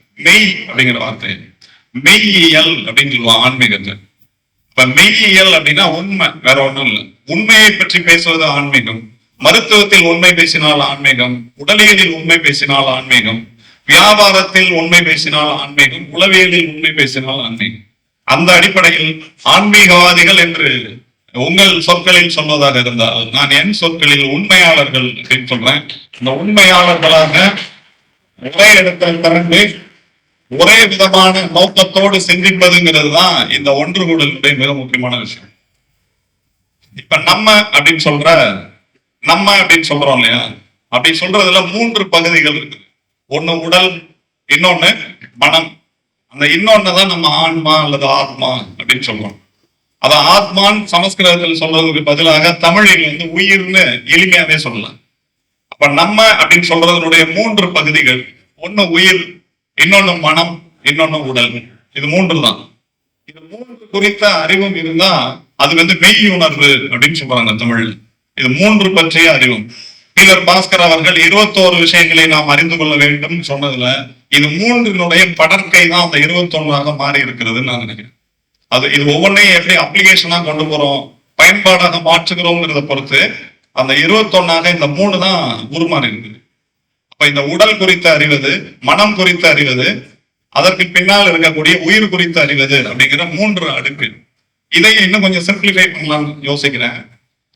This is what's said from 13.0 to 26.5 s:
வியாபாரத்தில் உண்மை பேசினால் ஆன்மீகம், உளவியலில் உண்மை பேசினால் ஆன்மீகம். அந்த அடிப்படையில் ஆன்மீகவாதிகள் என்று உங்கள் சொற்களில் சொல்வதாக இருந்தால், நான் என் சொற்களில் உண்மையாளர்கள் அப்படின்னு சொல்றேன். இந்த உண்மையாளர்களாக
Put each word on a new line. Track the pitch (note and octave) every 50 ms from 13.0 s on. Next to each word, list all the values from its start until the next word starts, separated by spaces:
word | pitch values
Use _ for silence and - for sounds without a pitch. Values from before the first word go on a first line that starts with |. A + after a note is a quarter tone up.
| C3 C3 B2+ A#2+ G#2 A2 A2 A2+ A2+ - _ _ _ _ _ _ _
வியாபாரத்தில் | - B3 B3+ F#3+ G#3 G#3+ G#3 G#3 G3+ F#3+ F#3+ F#3 F#3+ F#3 F#3+ F#3 -
உண்மை | F3 E3 D#3+ F3 F3 F3 F3
பேசினால் | D#3+ D#3+ D#3 D#3 D#3 D3 D3+ D3+ D3+ C#3+ C3+
ஆன்மீகம், | C#3 - - D3 C#3 C3+ B2+ - - - -
உளவியலில் | E3+ F#3 G3 F#3+ F#3 F#3 F3+ F3 F3+ E3 D#3 D3+
உண்மை | D3+ D#3 D#3+ D#3
பேசினால் | D3+ C3+ - - C3+ C3 C3 C#3 C#3
ஆன்மீகம். | A#2+ A2+ A2+ A2+ - - - - - _ _ _ _ _ _ _ -
அந்த | - C3+ D3+ E3+ F3+ F3+
அடிப்படையில் | F3 F#3 G3 - F#3+ F#3 E3 D#3+ D#3+ D#3+ D#3+ D#3 - - - _ _ -
ஆன்மீகவாதிகள் | B2 D3+ F#3 G3+ G#3 G3+ G#3 G#3 - F3+ F3 F3+ F3+ F3 E3+ E3+ F#3 G3
என்று | F3+ E3+ E3+ E3 E3 D#3 C3+ B2+ B2 - G#2+ A2 - _ _ _ _ _ _ -
உங்கள் | A#2+ C3 D#3+ E3+ G3 G3 F#3+ E3+ E3
சொற்களில் | D#3+ F3 F3 F3 E3+ F3+ F3+ F3 F3 E3+ -
சொல்வதாக | D#3 D3+ D3+ D3+ D3 C#3 C#3 C3 B2+
இருந்தால், | B2 A#2+ A#2+ A#2 A2+ A2+ A2+ A#2 A2+ A2+
நான் | A2+ C#3 C#3+ C#3
என் | C#3+ C#3+ E3 G3+ G#3
சொற்களில் | - F3 E3 E3 E3 D#3 D3 C#3+ C#3+ C#3
உண்மையாளர்கள் | C3+ C#3+ D#3+ G3+ G3+ F#3+ F#3 F3+ E3+ D#3+ D3 C#3 C3+ B2+ C3 B2+
அப்படின்னு | B2 - - - - C3 C3 B2
சொல்றேன். | B2 B2+ A#2 A2+ B2+ C#3+ D3+ - - - - - _ - -
இந்த | B2 C3
உண்மையாளர்களாக | C3+ D3 F3 G#3